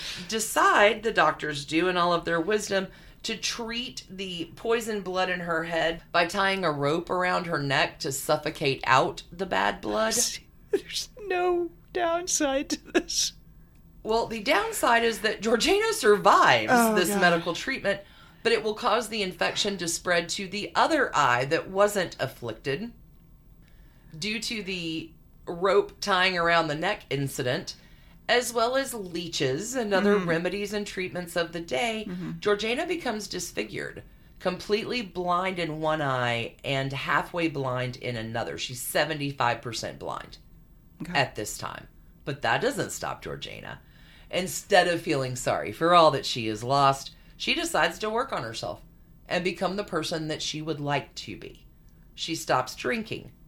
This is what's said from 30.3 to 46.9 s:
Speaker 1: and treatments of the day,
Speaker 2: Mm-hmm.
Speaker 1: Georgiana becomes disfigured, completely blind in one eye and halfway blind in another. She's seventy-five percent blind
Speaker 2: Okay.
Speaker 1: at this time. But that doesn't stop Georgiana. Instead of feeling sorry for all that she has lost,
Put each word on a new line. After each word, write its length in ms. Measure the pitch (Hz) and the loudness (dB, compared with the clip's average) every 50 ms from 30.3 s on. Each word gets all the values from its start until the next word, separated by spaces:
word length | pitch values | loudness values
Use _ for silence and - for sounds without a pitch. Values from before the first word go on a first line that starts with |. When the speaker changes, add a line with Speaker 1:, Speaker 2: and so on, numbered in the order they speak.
| 160 165 180 180 185 202 208 190 214 | 0 0 0 -2 -2 -4 -6 -4 -4
Speaker 1:
and 140 | 208 208 | -4 -6
treatments 480 | - - 190 185 180 - 180 175 170 - | -6 -6 -6 -6 -6 -6 -8 -8 -4 -2
of 160 | 180 170 165 165 | -2 -2 -2 -4
the 80 | 170 | -8
day, 440 | 170 - - 254 240 226 220 220 208 196 | -6 -4 -4 -2 -2 -2 -4 -4 -6 -8
Speaker 2:
Mm-hmm. 240 | 180 180 175 156 170 165 | -8 -8 -8 -8 -8 -4
Speaker 1:
Georgiana 460 | - 208 208 202 214 220 240 285 349 | 0 0 0 0 0 -2 -2 -2 -2
becomes 400 | 339 359 330 - 247 214 214 - - | -4 -4 -4 -4 -4 -4 -4 -6 -8
disfigured, 760 | - 180 - - - - - 202 - - 71 - - - - - - - - - - - | -8 -8 -8 -8 -6 -6 -8 -6 -6 -8 -8 -8 -10 -14 -18 -20 -20 -20 -20 -20 -12 -6
completely 640 | - 185 180 180 - - 208 220 131 131 226 247 214 | -4 -4 -4 -4 -4 0 0 0 0 0 -4 -4 -6
blind 560 | 180 - 180 180 180 175 175 190 190 185 180 | -6 -6 -4 -2 0 0 0 0 0 -2 -2
in 220 | 170 156 151 156 | -4 -4 -4 -2
one 220 | 156 156 156 156 147 | -2 0 0 0 0
eye 520 | 135 131 127 123 120 120 117 117 - - - - | 0 0 0 0 0 0 -2 -2 -6 -8 -8 -6
and 300 | - 139 135 135 139 139 | -4 -2 -2 -2 -2 -4
halfway 560 | 131 139 170 143 147 - - - 175 165 165 | -6 -2 0 0 0 0 -2 -4 -2 -2 -2
blind 480 | 139 139 135 131 123 127 127 127 123 | -2 -2 -4 -2 -2 -2 -4 -4 -6
in 200 | - - 123 120 | -8 -8 -6 -6
another. 420 | 113 110 113 117 117 107 80 71 - | -6 -6 -6 -4 -4 -4 -4 -6 -8
She's 220 | - - 127 123 | -8 -8 -8 -8
seventy-five 840 | - - - 175 151 156 160 147 143 139 139 - 127 120 117 - - | -6 -2 0 0 0 0 0 -4 -4 -4 -2 0 0 0 0 -2 -4
percent 360 | 120 110 - - 90 65 - | -8 -8 -8 -8 -8 -10 -8
blind 400 | 90 76 58 - - - - - - - - - - - - - - - - - 160 | -10 -8 -8 -10 -10 -14 -18 -20 -20 -20 -20 -20 -20 -20 -20 -20 -20 -20 -14 -14 -10
Speaker 2:
Okay. 100 | 175 180 | -4 0
Speaker 1:
at 200 | 165 127 - - | 0 0 -2 -2
this 200 | 110 107 - - - | -8 -8 -8 -8 -8
time. 300 | - - - - - - - - - - - - - | -10 -10 -10 -12 -16 -20 -20 -20 -20 -20 -20 -16 -10
But 180 | 151 139 - - | -10 -8 -2 0
that 180 | 113 120 143 | 0 0 2
doesn't 320 | 202 262 285 190 123 95 - | 0 -2 -2 -2 -4 -6 -6
stop 300 | - - 71 64 - - | -8 -8 -8 -8 -8 -10
Georgiana. 580 | 82 71 71 - 53 52 52 50 50 62 67 - - - - - - - - - - | -10 -10 -10 -12 -12 -14 -14 -14 -14 -14 -16 -18 -20 -20 -20 -20 -20 -20 -20 -14 -8
Instead 580 | - 175 185 180 - - - - 196 180 175 175 | -4 -4 -4 -4 -6 -8 0 4 6 6 6 6
of 120 | 170 165 | 4 0
feeling 340 | - 156 151 135 131 127 123 | 0 0 0 0 0 -2 -4
sorry 360 | 120 - 135 104 80 73 98 107 | -4 0 0 0 0 -2 -4 -4
for 220 | - 165 170 175 | 0 4 6 8
all 160 | 175 160 151 | 10 10 8
that 160 | 139 127 - | 6 4 -2
she 200 | - - 127 113 110 | -4 -4 -4 -4 -4
has 140 | 107 104 120 | -4 -4 -2
lost, 500 | 123 135 139 139 135 | 0 2 4 6 4